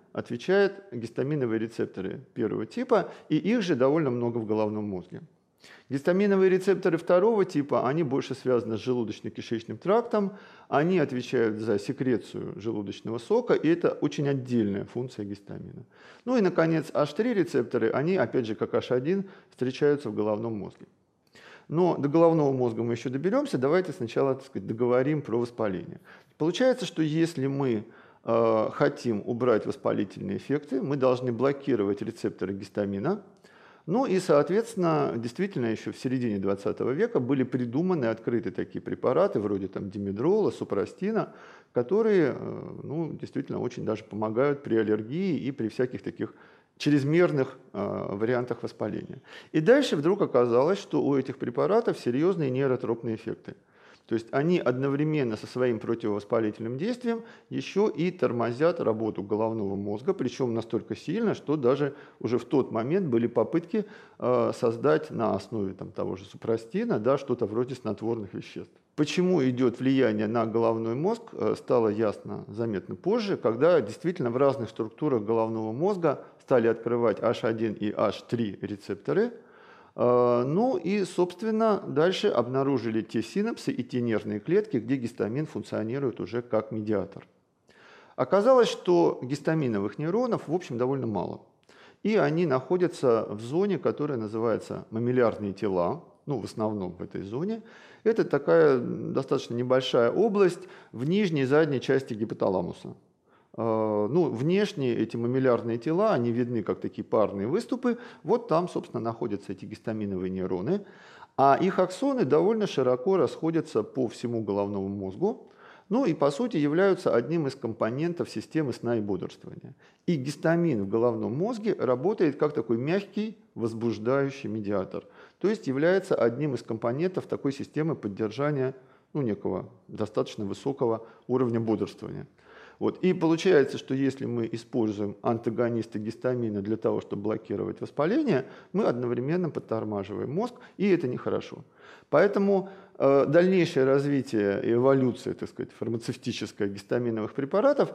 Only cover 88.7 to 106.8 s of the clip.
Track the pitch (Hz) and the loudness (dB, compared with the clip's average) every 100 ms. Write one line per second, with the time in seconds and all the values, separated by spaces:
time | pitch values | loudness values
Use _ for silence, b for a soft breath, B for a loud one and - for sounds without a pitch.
88.7 | - - 175 156 - 123 139 - 160 131 | 0 2 4 4 2 -4 -4 0 0 0
89.7 | 104 101 - 151 208 247 175 - 175 - | 0 -2 -4 -2 -2 0 -2 -2 -6 -4
90.7 | 120 127 139 117 101 82 78 - _ B | -2 -2 -2 -2 -2 -4 -8 -16 _ B
91.7 | B B B 202 214 147 156 175 131 127 | B B B 0 2 4 2 2 0 2
92.7 | 180 175 - 131 113 95 104 117 156 208 | 2 2 2 4 4 2 -8 -4 0 0
93.7 | 160 - - 147 131 107 110 117 104 - | 0 0 -2 -2 -4 -4 -2 0 0 -4
94.7 | 95 90 113 120 127 113 - 104 95 107 | -10 -6 -2 0 4 2 2 -6 -2 0
95.7 | 92 87 151 - _ - 131 98 - 110 | 2 0 -2 -10 _ -6 -6 -6 -4 -4
96.7 | 104 90 90 90 95 95 120 190 226 B | -2 -6 -8 -10 -10 -8 -6 -4 -6 B
97.7 | B B B 214 226 220 - 151 165 151 | B B B 0 2 2 2 4 6 6
98.7 | 131 120 120 113 123 131 139 - 120 123 | 4 0 -6 -4 -4 0 -2 -2 -4 2
99.7 | 131 131 131 117 - 220 202 185 - - | 2 4 4 4 4 2 4 4 2 -12
100.7 | B B 110 139 196 202 156 131 147 156 | B B -6 0 2 2 2 4 4 4
101.7 | 131 - 131 131 107 110 - 110 95 87 | 0 2 0 0 -6 -4 0 0 0 -2
102.7 | - - - _ _ b b b - 113 | -8 -14 -16 _ _ b b b -4 0
103.7 | 110 110 104 104 156 156 113 143 190 208 | 0 2 2 2 2 2 0 0 2 0
104.7 | - 131 113 113 120 117 131 131 117 113 | 0 0 0 -2 -2 -2 2 4 2 0
105.7 | 117 156 165 220 156 120 117 120 120 95 | -4 -2 0 2 2 0 0 0 -2 -2
106.7 | 92 | -2